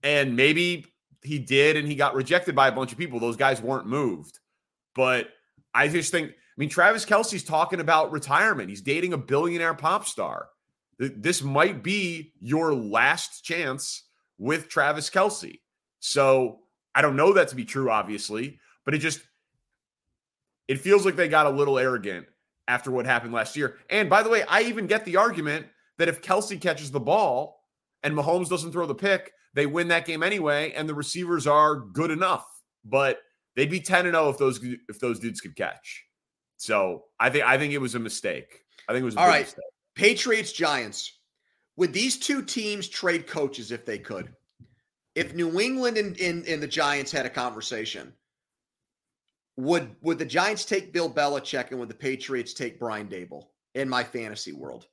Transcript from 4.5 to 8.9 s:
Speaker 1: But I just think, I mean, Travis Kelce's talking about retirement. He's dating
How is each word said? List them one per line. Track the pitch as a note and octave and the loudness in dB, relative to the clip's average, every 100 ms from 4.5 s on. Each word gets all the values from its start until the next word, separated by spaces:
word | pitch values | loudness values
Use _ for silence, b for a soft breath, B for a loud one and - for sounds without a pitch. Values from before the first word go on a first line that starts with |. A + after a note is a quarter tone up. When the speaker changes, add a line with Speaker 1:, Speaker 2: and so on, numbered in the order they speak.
| _ _ _ _ - | _ _ _ _ 0
Speaker 1:
But | B2+ B2 - _ _ _ _ | 2 2 -2 _ _ _ _
I | B2 D3 | 2 2
just | E3+ D#3 | 2 0
think, | F3 D3+ | -2 -4
I | b b - | b b -8
mean, | D3 | -4
Travis | - F3+ A3 G#3+ | 4 6 4 2
Kelce's | G#3+ A3+ F#3+ | 2 2 -4
talking | - D#3 E3+ F3+ | -2 0 2 0
about | D#3 D#3+ D#3 | 2 2 2
retirement. | D3+ C3 D3 A3 E3 F#2 | -4 0 2 2 0 -6
He's | G2 | -8
dating | G2 | -4